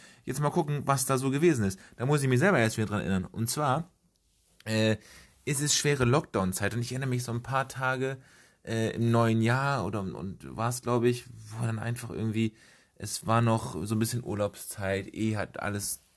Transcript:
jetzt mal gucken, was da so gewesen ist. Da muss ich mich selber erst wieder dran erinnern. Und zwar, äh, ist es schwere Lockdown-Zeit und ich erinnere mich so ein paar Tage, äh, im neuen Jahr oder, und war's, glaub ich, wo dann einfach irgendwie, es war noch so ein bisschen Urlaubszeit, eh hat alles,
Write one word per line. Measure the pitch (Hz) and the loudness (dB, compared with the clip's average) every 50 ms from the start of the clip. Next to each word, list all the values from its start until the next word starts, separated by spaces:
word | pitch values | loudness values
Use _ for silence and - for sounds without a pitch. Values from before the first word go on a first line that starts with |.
| - - - - _ | -20 -20 -20 -12 _
jetzt | - 131 143 | -6 -2 0
mal | 147 147 | 0 0
gucken, | - 180 156 147 147 143 - | 2 0 0 0 -2 -2 0
was | 135 135 127 - | 0 0 2 2
da | - 135 131 | 2 2 2
so | 135 135 | 2 0
gewesen | 135 143 165 175 151 117 104 | 2 4 4 4 4 4 2
ist. | 95 92 - - - - | 0 0 -4 -10 -20 -8
Da | - 120 | -4 0
muss | 135 151 143 135 | 2 2 2 4
ich | 131 | 4
mich | 127 123 | 4 4
selber | 160 202 185 127 | 6 4 6 4
erst | 113 110 - | 4 2 2
wieder | 113 107 | 0 -2
dran | 101 104 101 | 0 -2 -2
erinnern. | - 87 95 92 92 | 0 0 0 0 -2
Und | - - - 113 117 | -4 -4 -4 -2 -2
zwar, | - 147 151 135 127 156 170 - _ _ _ _ _ _ _ _ _ _ _ _ _ _ - | 0 0 0 0 0 0 -2 -6 _ _ _ _ _ _ _ _ _ _ _ _ _ _ -6
äh, | 110 110 110 110 110 107 - - - - - - - _ _ _ | -2 0 2 4 2 2 0 -4 -12 -20 -20 -20 -20 _ _ _
ist | 135 147 131 | -4 -2 -2
es | 147 143 - | 0 0 0
schwere | - - 147 143 127 127 | 2 2 2 2 4 4
Lockdown-Zeit | 120 131 160 160 - - 104 95 92 95 - 101 101 101 | 4 4 2 2 0 0 0 0 0 0 -2 -2 -2 -2
und | 120 | -4
ich | 120 - 123 | -4 -4 -6
erinnere | 127 139 131 | -6 -4 -2
mich | 123 120 123 | -2 -2 -4
so | 120 117 | -4 -6
ein | 117 120 | -6 -6
paar | 117 135 131 135 131 | -4 -2 -2 -2 -4
Tage, | - 131 131 131 131 127 131 131 135 131 - - - - - _ _ _ - | -6 -4 -2 -2 -2 -2 -2 -4 -4 -8 -12 -20 -20 -20 -20 _ _ _ -8
äh, | - 113 113 110 - | -4 -2 0 0 0
im | - - 117 117 | 0 0 0 2
neuen | 117 117 117 113 113 113 110 | 4 4 4 4 4 4 2
Jahr | 117 123 131 139 139 139 120 90 | 2 2 2 2 0 0 -2 -2
oder, | 92 104 104 | -4 -4 -4
und | 95 92 57 53 82 98 - - - 67 62 | -6 -6 -8 -8 -10 -10 -10 -12 -12 -12 -6
war's, | - 113 120 120 - - | -4 -2 -2 -2 -4 -2
glaub | 120 123 120 117 | 0 2 4 4
ich, | 123 120 123 - - | 2 2 0 -4 -12
wo | - - 107 107 110 113 120 | -20 -20 -16 -14 -8 -4 -4
dann | 113 113 107 | -4 -4 -4
einfach | - 117 120 123 120 - | -4 -6 -6 -6 -8 -8
irgendwie, | - - 110 110 104 113 113 107 - _ - - - _ _ _ _ | -6 -4 -4 -2 0 0 0 0 -2 _ -16 -20 -20 _ _ _ _
es | - - 101 - - - | -12 -8 -8 -8 -6 0
war | - 113 117 | 2 2 4
noch | 117 113 113 110 104 - - 80 90 | 4 4 2 2 0 -4 -6 -6 -2
so | 104 113 | -2 0
ein | 110 | 0
bisschen | 113 113 123 117 - | 0 0 -2 -4 -4
Urlaubszeit, | - 101 101 104 101 - - - - - - 98 95 98 98 95 - - | -4 -2 -2 -2 -2 -4 -8 -12 -12 -8 -6 -2 -2 -2 -2 -4 -6 -6
eh | 90 110 110 107 | -2 -2 0 0
hat | 104 92 - - - | -2 -4 -6 -6 -6
alles, | - 104 101 101 101 - - - _ _ _ | -6 -4 -4 -4 -4 -4 -6 -8 _ _ _